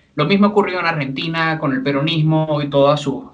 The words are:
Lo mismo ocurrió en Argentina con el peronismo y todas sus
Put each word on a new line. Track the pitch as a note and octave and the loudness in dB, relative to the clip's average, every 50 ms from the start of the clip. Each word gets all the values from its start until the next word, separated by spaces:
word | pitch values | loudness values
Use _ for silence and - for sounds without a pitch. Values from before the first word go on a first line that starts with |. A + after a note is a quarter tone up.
| _ _ _ | _ _ _
Lo | - D3+ | -4 0
mismo | D#3+ G3+ G3 G#3 G#3 | 2 4 4 4 4
ocurrió | G#3 G#3 G3 F#3+ F#3 F3+ | 4 2 0 0 -2 -2
en | E3+ | -2
Argentina | E3 D#3+ D#3 C3+ C3+ C3+ - E3+ E3 E3 E3 D#3+ D#3+ D#3 D#3 | -2 -2 -2 -4 -6 -6 -6 -6 -4 -4 -2 -2 -2 -2 -2
con | D#3 C3 | -2 -2
el | C3 C3 | -2 -2
peronismo | C3 C#3+ C#3+ C#3 D3 E3 E3+ D#3+ D#3 D#3 D#3+ D#3 D#3 D#3 D3+ C#3+ | -2 -2 -2 0 0 0 0 2 2 2 2 2 2 0 -2 -2
y | D3 C#3+ | -2 0
todas | C#3+ C#3+ C#3 C#3+ D3+ D3 | 2 4 4 4 4 2
sus | - C#3+ B2+ - - - | 0 -6 -6 -6 -10 -16